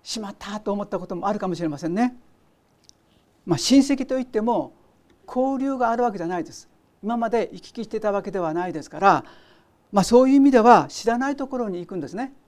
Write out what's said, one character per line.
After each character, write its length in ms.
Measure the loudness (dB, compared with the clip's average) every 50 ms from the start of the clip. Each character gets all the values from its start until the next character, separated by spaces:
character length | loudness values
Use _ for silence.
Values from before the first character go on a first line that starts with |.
| _
「し 160 | -12 -12 -10
ま 100 | -10 -12
っ 60 | -14 _
た」 220 | -14 -12 -12 -8
と 120 | -6 -6
思 120 | -6 -6 -6
っ 20 | -6
た 100 | -8 -8
こ 60 | -8
と 100 | -8 -10
も 100 | -6 -4
あ 60 | -4
る 80 | -4 -4
か 80 | -6 -6
も 80 | -6
し 60 | -6
れ 60 | -6 -6
ま 100 | -6 -6
せ 100 | -8 -6
ん 60 | -2
ね。 220 | -2 -2 -2 -4 -10 _ _ _ _ _ _ _ _ _ _ _ _ _ _ _ _ _ _ _ _ _ _ _ _ _
ま 120 | -4 -4
あ、 20 | -2
親 220 | 2 4 4 4
戚 240 | 4 4 -2 -4 -4
と 140 | -4 -4 -6
い 40 |
っ 20 | -6
て 160 | -4 -4 -4
も 320 | -2 0 -2 -2 -4 -6 _ _ _ _ _ _ _ _ _ _ _
交 320 | -8 -4 -2 -2 -2 -2 -4
流 180 | -4 -4 -2 -2
が 120 | -2 -2
あ 60 | 0
る 80 | 0 0
わ 80 | -2
け 60 | -2 -4
じ 40 |
ゃ 60 | -6 -4
な 100 | -4 -6
い 60 | -6
で 80 | -8
す。 160 | -14 -20 -20 _ _ _ _ _ _ _
今 140 | -8 -6 -4
ま 120 | -4 -2 -2
で 220 | -2 -2 -2 -4
行 80 | -8 -18
き 120 | -20 -16
来 120 | _ -12 -12
し 20 | -8
て 100 | -8 -4
た 140 | -2 -2
わ 100 | -2 -2
け 80 | -4 -4
で 80 | -6 -4
は 160 | -4 -4 -4
な 140 | -4 -6 -6
い 40 |
で 80 | -8 -10
す 80 | -12 -12
か 100 | -8 2
ら、 240 | 4 4 4 4 0 -10 -20 -20 _ _ _ _ _ _ _ _ _ _
ま 120 | 0 0
あ、 20 | 2
そ 180 | 6 6 6
う 60 | 6 8
い 40 |
う 20 | 6
意 40 | 6
味 100 | 6 6
で 80 | 6 6
は 260 | 8 8 8 8 6 0
知 200 | -8 -4 -2 -2
ら 100 | -2 0
な 100 | -2 -4
い 60 | -4
と 120 | -6 -8 -8
こ 100 | -6 -6
ろ 100 | -6 -6
に 120 | -6 -8
行 80 | -10 -10
く 80 | -10
ん 40 | -10
で 60 | -10
す 80 | -8 -8
ね。 180 | -10 -10 -10 -12 _ _